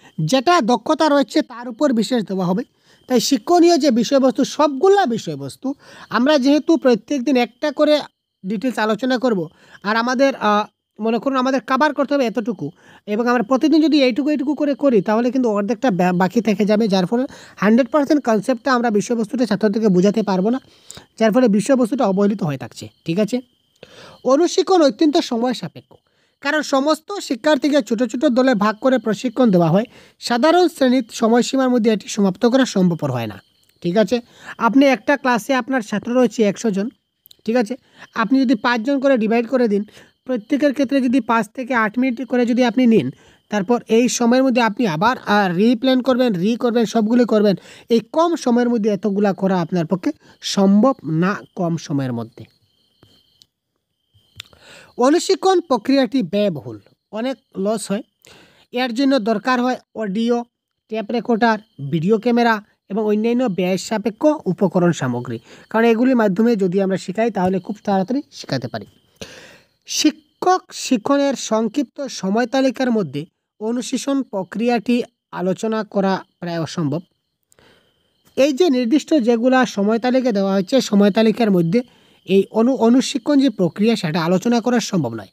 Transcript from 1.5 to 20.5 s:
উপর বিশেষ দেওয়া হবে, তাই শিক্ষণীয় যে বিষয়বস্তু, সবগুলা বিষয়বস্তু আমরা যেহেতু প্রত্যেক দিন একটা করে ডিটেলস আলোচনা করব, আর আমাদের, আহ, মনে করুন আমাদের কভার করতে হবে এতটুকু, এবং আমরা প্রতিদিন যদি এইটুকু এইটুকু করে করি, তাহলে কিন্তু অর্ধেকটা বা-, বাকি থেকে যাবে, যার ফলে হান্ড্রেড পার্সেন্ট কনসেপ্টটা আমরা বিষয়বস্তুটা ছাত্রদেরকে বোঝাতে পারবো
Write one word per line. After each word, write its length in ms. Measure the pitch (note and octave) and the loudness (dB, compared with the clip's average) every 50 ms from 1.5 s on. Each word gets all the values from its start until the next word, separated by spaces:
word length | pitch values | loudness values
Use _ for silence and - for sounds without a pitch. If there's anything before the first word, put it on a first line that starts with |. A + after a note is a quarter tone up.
| B3 A3+ A#3+ B3 | -8 -14 -12 -12
উপর 240 | A3+ - D4+ D4 | -4 -2 0 0
বিশেষ 320 | B3 A3+ G3+ - B3+ A#3 F#3+ | 0 0 0 0 -2 -4 -2
দেওয়া 220 | - G3 F#3+ F#3 | -4 -4 -4 -2
হবে, 160 | E3+ F3+ G#3+ C4+ - _ _ _ _ _ _ _ | -2 -2 -2 -4 -8 _ _ _ _ _ _ _
তাই 140 | - B3+ A#3+ | -2 0 0
শিক্ষণীয় 580 | - - C#4 A3+ - - F4 F4 E4 E4+ E4+ D4 | 2 0 -2 -2 2 2 4 4 6 6 4 4
যে 120 | C#4 D4 | 2 2
বিষয়বস্তু, 540 | A3 A#3+ A3 - C#4+ C4+ C4 C4 - - C4 | 2 0 0 2 2 2 2 2 2 0 -2
সবগুলা 640 | - - - D4+ D#4 C#4 C4 D#4+ G4 G4 G4+ F#4+ | -2 0 0 0 0 0 2 2 4 4 4 2
বিষয়বস্তু 680 | B3 A#3 - - E3+ D3 C#3 C#3 C3+ - - - B3+ D4 - _ - - - - - | 0 -2 -4 -6 -8 -10 -10 -10 -12 -12 -10 -8 -8 -8 -10 _ -20 -20 -20 -10 -6
আমরা 280 | - A3 B3 C#4+ D#4 C#4+ | -2 0 2 2 2 2
যেহেতু 380 | A#3+ C#4 C#4+ D4+ - - E4 | 4 2 2 2 2 2 0
প্রত্যেক 480 | C#4+ - C4 A#3+ A3 - - D4 C#4 A#3+ | 2 4 2 2 0 -2 -4 -6 -4 -2
দিন 120 | D4+ C4+ | 0 0
একটা 360 | B3 A#3+ A#3+ _ _ - D4+ | 0 0 -2 _ _ -6 -4
করে 280 | C#4 - D4+ D4 D4+ C#4+ C#4 - _ _ _ _ _ _ - | 0 0 2 2 2 0 -2 -8 _ _ _ _ _ _ -8
ডিটেলস 320 | F#3 A3+ G3 C4 B3+ G#3+ A#3+ | -8 -6 -4 -4 -4 -2 -2
আলোচনা 400 | G#3+ G#3+ A3 - C4 B3+ C4 A#3+ | -2 -2 -2 -2 -2 -2 -2 0
করব, 300 | B3+ B3 A3+ F3+ D#3+ D#3 - _ _ _ - - | 0 -2 -2 -2 -4 -8 -12 _ _ _ -20 -8
আর 140 | - G3 A3 | -4 -2 0
আমাদের, 400 | A3+ A#3 B3 B3+ A#3+ C#4 C#4 C4 | 0 0 0 0 2 2 0 0
আহ, 300 | - - G#3 G#3 G#3 G#3+ - _ _ _ _ _ - | 0 0 0 0 0 -2 -6 _ _ _ _ _ -6
মনে 180 | G#3+ A3+ A#3 A3 | -4 -2 -2 -2
করুন 180 | - C4+ C4+ | -2 -2 -2
আমাদের 240 | C4 B3 C4 C4+ C4 | -2 0 0 -2 -2
কভার 340 | - - C4 B3 D4+ D#4 C#4 | -2 -2 0 0 0 0 0
করতে 200 | - C#4 - C#4+ | -2 -2 -2 0
হবে 120 | C#4+ B3+ | 0 0
এতটুকু, 440 | A3+ F#3 B3 G#3 B3 G3+ - D3 C#3+ - _ _ - - _ _ | -2 -2 -4 -4 -6 -6 -6 -10 -12 -12 _ _ -20 -20 _ _
এবং 220 | G3+ G#3 G#3 A#3+ A#3+ | -6 -4 -2 0 0
আমরা 140 | A#3+ B3 | 0 0
প্রতিদিন 400 | G#3+ - C4 B3 D#4 D4+ D4+ D#4+ | 0 0 0 0 2 2 4 4
যদি 200 | D4+ D#4 C#4+ D4 | 4 4 4 2
এইটুকু 280 | C4+ B3+ A3+ C#4+ C4 D4+ | 2 2 0 0 -2 -2
এইটুকু 240 | D4+ B3+ C#4 C4+ D4 | -2 -2 -2 -4 -4
করে 200 | - D4+ D4 C#4 | -2 -2 -2 -2
করি, 280 | - C#4+ C#4 A#3+ G3+ | 0 2 2 2 2
তাহলে 280 | - A3 G#3+ A3+ A#3+ B3+ | 2 2 0 0 0 0
কিন্তু 180 | A#3+ C4+ B3 A3+ | 0 0 0 0
অর্ধেকটা 420 | G#3 G3+ G3+ G3+ B3 G3+ - B3+ | 0 -2 -2 -2 -4 -2 0 0
বা-, 220 | F#3+ E3+ F3+ F3+ | 2 2 2 2
বাকি 280 | F3+ F3 F#3+ F3+ - A#3+ | 2 2 0 0 0 0
থেকে 240 | G3+ A3+ G3+ - G#3+ | 0 0 0 0 2
যাবে, 240 | F#3+ G#3+ G#3 A3+ G#3 | 2 2 2 2 2
যার 180 | G3 F#3+ F3+ | 0 0 0
ফলে 200 | F3 A#3 A#3+ C4 - - - - - - | 0 -2 -2 -4 -6 -10 -16 -20 -20 -8
হান্ড্রেড 320 | - F#3+ G#3 A3+ C#4 C4+ A#3 | -2 2 4 4 4 2 2
পার্সেন্ট 360 | - D4+ C#4 - D#4+ C#4+ - | 0 0 2 2 0 0 2
কনসেপ্টটা 480 | A#3+ A3 G#3 - - C4 A#3 - C#4 | 0 0 0 0 -2 -4 -2 -2 0
আমরা 180 | B3+ A#3+ A#3 A#3+ | 0 0 0 0
বিষয়বস্তুটা 560 | G#3 G#3 - - B3 A3+ A3+ A3 - A#3 B3+ | 0 0 0 -2 -2 -4 -4 -4 -2 -4 -2
ছাত্রদেরকে 420 | - G#3 G3+ A3 G#3+ G3+ A#3 A3 G#3+ | -2 0 0 0 0 0 2 2 2
বোঝাতে 340 | F3+ F3+ F3+ G#3 G3 A3+ | 4 4 4 2 2 0
পারবো 280 | G#3+ G#3+ F#3+ F3+ F#3 A3 | -2 0 -2 0 0 0